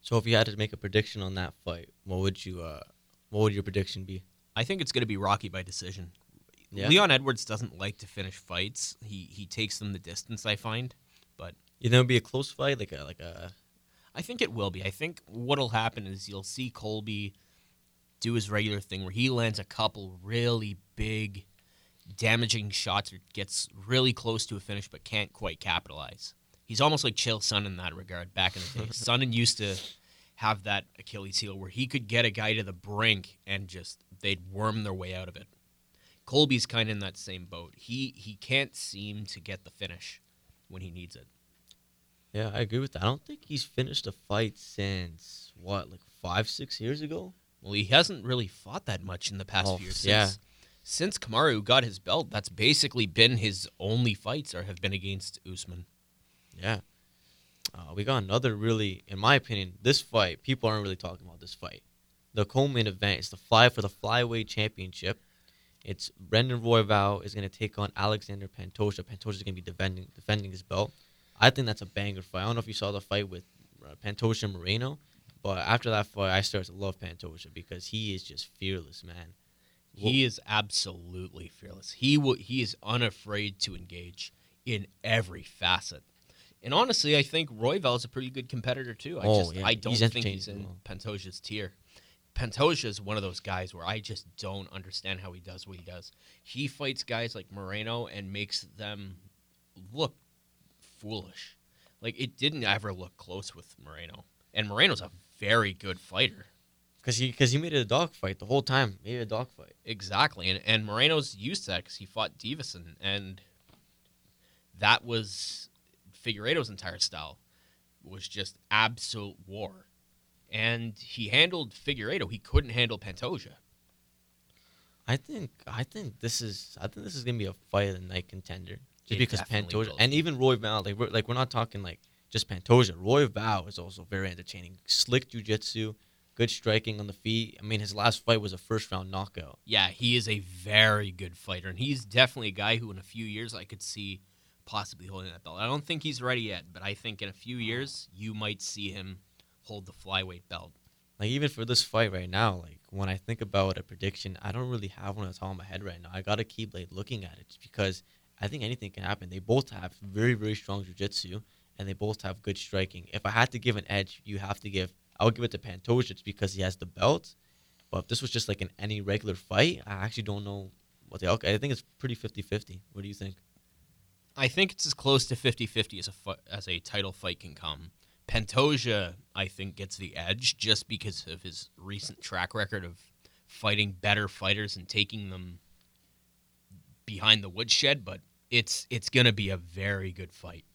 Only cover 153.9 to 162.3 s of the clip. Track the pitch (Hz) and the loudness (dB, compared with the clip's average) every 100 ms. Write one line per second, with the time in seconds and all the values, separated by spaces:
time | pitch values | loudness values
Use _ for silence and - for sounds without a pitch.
153.9 | 92 95 - 98 92 101 101 127 120 98 | -4 -4 -4 -10 -8 -6 -4 -2 -4 -6
154.9 | - 98 101 95 92 95 92 98 90 98 | -8 -8 -6 -8 -6 -8 -8 -10 -10 -10
155.9 | 85 85 92 98 107 110 - 110 92 87 | -12 -10 -8 0 0 0 -4 -8 -8 -10
156.9 | 92 - 117 90 78 - - - - 98 | -10 -6 -6 -8 -16 -20 -20 -16 0 0
157.9 | 92 _ _ _ _ 101 147 110 127 101 | 0 _ _ _ _ -4 -2 -4 -4 -8
158.9 | 95 95 104 92 95 92 123 139 98 90 | -8 -6 -6 -6 -10 2 2 2 -8 -12
159.9 | - 101 95 117 117 107 107 - 101 92 | -12 -8 2 2 2 0 -4 -4 -6 -6
160.9 | 90 98 - 90 98 - _ _ _ 98 | -4 -2 -2 -4 -8 -12 _ _ _ -6
161.9 | 95 104 107 95 | -2 -2 -2 -6